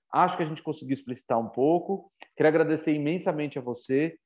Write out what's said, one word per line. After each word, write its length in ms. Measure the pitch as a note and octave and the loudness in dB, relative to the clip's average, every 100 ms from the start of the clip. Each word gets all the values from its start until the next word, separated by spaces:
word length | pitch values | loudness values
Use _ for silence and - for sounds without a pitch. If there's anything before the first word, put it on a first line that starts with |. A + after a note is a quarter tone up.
| _ | _
acho 240 | D3 F3+ F3 | 2 2 2
que 60 | |
a 40 | D#3+ | -4
gente 160 | D#3 | -6
conseguiu 320 | - D3+ C3 C3 | -8 -8 -6 -6
explicitar 420 | - B2 - A#2 | -6 -10 -2 -2
um 120 | A2 | -2
pouco. 600 | - C#3 F3 E3+ G3 - - - - | 0 2 2 0 -6 -8 -20 -10 2
Quero 140 | D3+ | 4
agradecer 420 | D#3+ D#3 D#3 E3 | 4 2 0 0
imensamente 680 | D3+ D3 F3 F#3 D#3 D3 C#3+ | 0 0 -2 -2 -2 -4 -6
a 20 | |
você 560 | B2 A#2+ - C3+ D#3+ - | -8 -8 -2 0 0 -4